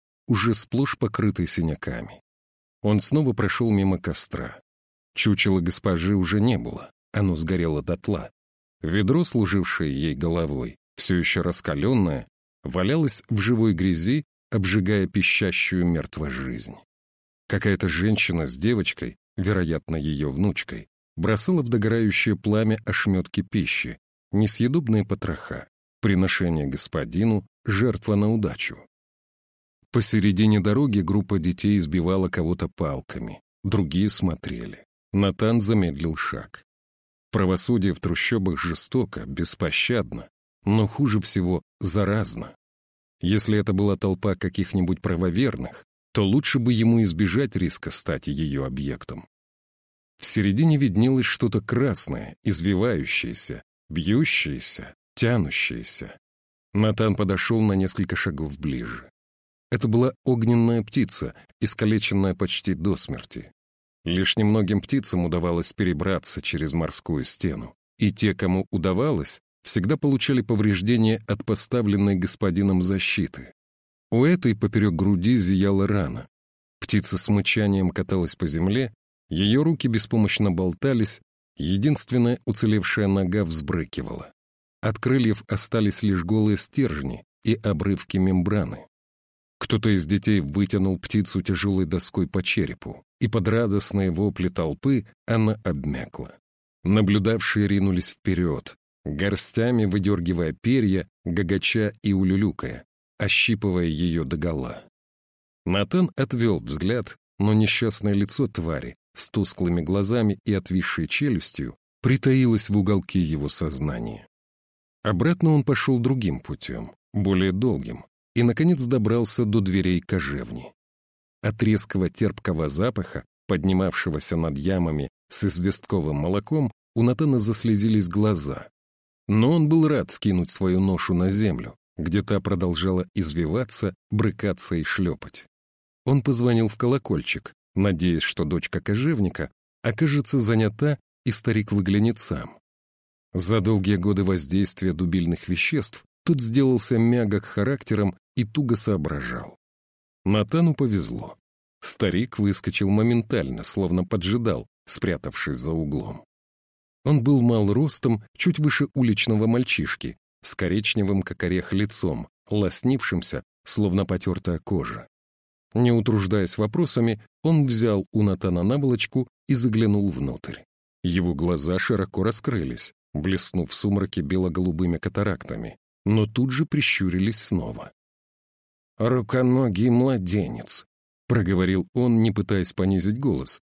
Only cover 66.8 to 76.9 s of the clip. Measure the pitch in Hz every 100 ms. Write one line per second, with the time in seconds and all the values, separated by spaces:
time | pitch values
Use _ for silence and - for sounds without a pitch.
66.8 | 78 - - 76 64 - 92 65 58 -
67.8 | _ - 104 98 107 92 95 92 - 101
68.8 | 95 92 147 110 71 - - _ - 113
69.8 | 95 156 147 139 - 131 104 107 107 95
70.8 | 101 120 110 113 - 104 - 104 - 123
71.8 | 107 101 101 95 92 - 98 87 98 92
72.8 | 90 98 - - 82 - - _ _ _
73.8 | _ _ _ 117 143 180 123 107 104 107
74.8 | 104 82 95 98 98 123 92 95 101 98
75.8 | 98 104 73 - - _ _ _ _ _
76.8 | -